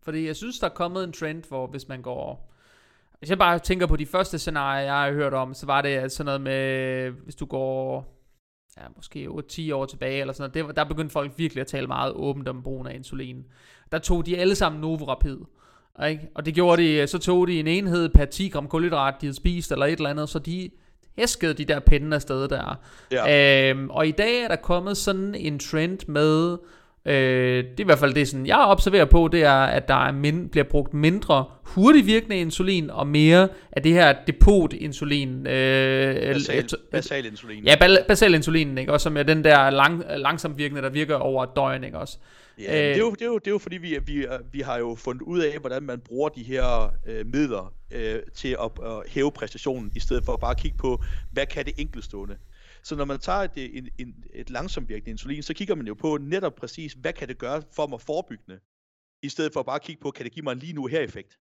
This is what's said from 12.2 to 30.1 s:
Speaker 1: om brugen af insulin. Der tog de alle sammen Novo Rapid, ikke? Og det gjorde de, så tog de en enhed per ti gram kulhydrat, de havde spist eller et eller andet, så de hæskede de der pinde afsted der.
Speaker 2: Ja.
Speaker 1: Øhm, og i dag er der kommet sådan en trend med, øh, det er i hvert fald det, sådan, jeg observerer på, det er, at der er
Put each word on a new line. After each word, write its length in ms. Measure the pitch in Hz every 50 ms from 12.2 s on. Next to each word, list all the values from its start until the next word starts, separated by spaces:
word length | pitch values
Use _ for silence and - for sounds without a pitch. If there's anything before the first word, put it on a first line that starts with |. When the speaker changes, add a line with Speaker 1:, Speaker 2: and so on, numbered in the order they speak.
| - 139 139 139 135 131
Speaker 1:
om 160 | 131 127 127
brugen 240 | 131 135 131 127 127
af 80 | 131
insulin. 500 | 131 131 - - 135 131 127 123 127 131 123 _ _ _ _ _ _ _ _
Der 60 | - 165
tog 260 | 160 - 180 175 160
de 120 | 165 175 175
alle 180 | 180 185 202
sammen 260 | 190 202 170 151 156
Novo 240 | 151 160 160 156 151
Rapid, 320 | 135 131 - - 147 135 135 - - _ _ _ _ _ _ _ _ _ - 147 151
ikke? 180 | 156 151 156 - -
Og 100 | - 151
det 80 | 156 156
gjorde 280 | 165 180 175 170 170 170 160 151 151
de, 60 | 143 143
så 120 | - 180
tog 280 | 156 - 180 180 180 175
de 120 | 180 160
en 80 | 156 156
enhed 420 | 165 185 202 190 170 175 170 160
per 160 | 165 151 143
ti 240 | 143 - - 185 190
gram 180 | - 147 143 139
kulhydrat, 460 | - 160 165 175 170 147 139 135 135 -
de 40 | -
havde 120 | 143 135 135
spist 340 | - 175 175 175 156 -
eller 140 | 156 135 139
et 60 | 143 160 160
eller 120 | 156 143
andet, 200 | 147 151 151 143
så 100 | - 160
de 300 | 143 165 165 185 185 185 _ _ _ _ _ _ _ _ - -
hæskede 360 | 220 240 - - - 165 151
de 120 | - 151
der 140 | 135 147 143
pinde 360 | 139 - 151 147 143 156 156
afsted 320 | 147 143 - 135 131 135 139
der. 280 | 139 131 - - - - - - - - - _
Speaker 2:
Ja. 580 | 127 127 110 120 147 143 143 139 139 135 135 135
Speaker 1:
Øhm, 200 | 135 135 135 135
og 180 | - 135 156 156
i 40 |
dag 300 | 151 - 208 226 240 247
er 60 | 240 226
der 80 | 185
kommet 420 | 156 - - 175 175 175 196 202 190
sådan 380 | - - 196 190 190 202 208
en 240 | - - 156 147 143
trend 480 | - - - 156 156 170 185 190 - -
med, 500 | 147 147 151 156 156 156 165 175 175 170 - - - _ _ _ _ _ _
øh, 580 | - 147 139 131 131 127 127 127 127 127 127 127
det 160 | 127 127 147
er 40 | 208
i 0 |
hvert 160 | 190 160 131
fald 140 | 147 139 135
det, 140 | 147 147 -
sådan, 180 | - 135 131
jeg 120 | 139 - 247
observerer 480 | 277 208 196 196 - 202 190 202 160
på, 220 | 135 - 175 170 160
det 160 | 151 170 156
er, 80 | 147 139 135 135
at 240 | - 123 139 131 -
der 200 | 135 131 131
er 40 | 131